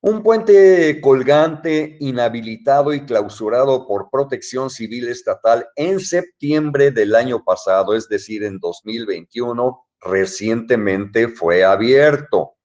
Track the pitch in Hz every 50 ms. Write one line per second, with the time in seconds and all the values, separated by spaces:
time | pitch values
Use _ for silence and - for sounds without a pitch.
0 | - 202 220 214 214 220 226 220 220 - 202 196 190 190 185 175 165 151 151 151
1 | 147 139 135 131 123 131 143 151 156 165 160 151 - 165 156 156 151 151 - -
2 | 143 135 127 120 120 117 113 120 113 113 113 110 - 139 139 143 143 147 147 139
3 | 143 131 117 107 104 98 - - 110 107 113 123 135 139 131 127 127 - 101 101
4 | 98 _ - 131 139 139 131 110 - - 123 127 135 131 127 - 113 104 113 123
5 | 123 120 120 120 - 113 95 - - 113 117 123 120 - _ 139 151 180 196 190
6 | 190 - - 175 175 - _ _ 147 143 151 156 151 151 143 139 139 139 123 113
7 | 104 101 107 113 120 127 120 110 _ - 92 - - 95 95 95 95 98 107 113
8 | 110 _ 107 98 - - 110 107 104 101 95 95 - 85 87 - _ 104 113 117
9 | 117 101 95 82 85 _ _ 117 120 120 120 120 123 127 127 _ _ _ _ _
10 | _ 92 95 95 95 92 - - 101 110 113 117 113 117 123 113 104 101 95 98
11 | 101 98 101 113 117 117 113 - 85 85 87 90 92 95 98 98 110 120 131 139
12 | 147 151 143 139 147 - - 92 - - _ _